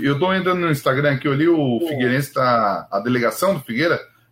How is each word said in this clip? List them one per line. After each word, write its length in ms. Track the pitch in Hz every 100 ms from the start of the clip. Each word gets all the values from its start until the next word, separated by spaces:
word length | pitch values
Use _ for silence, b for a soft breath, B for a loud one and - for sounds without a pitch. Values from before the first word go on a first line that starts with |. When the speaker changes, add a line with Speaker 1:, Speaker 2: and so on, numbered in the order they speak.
Speaker 1:
eu 160 | 143 139
tô 160 | 185
entrando 240 | 190 180 180
no 140 | 170
Instagram 400 | 139 143 131 143
aqui, 140 | 131 151
eu 60 |
li 140 | 139 170
o 300 | 160 135 113
Speaker 2:
É. 60 | 113
Speaker 1:
Figueirense, 440 | 139 123 131 139
tá, 560 | 139 127 117 104 90 -
a 80 | 98
delegação 560 | 117 123 117 - 185
do 60 | 165
Figueira 400 | 127 117 165 151 - b b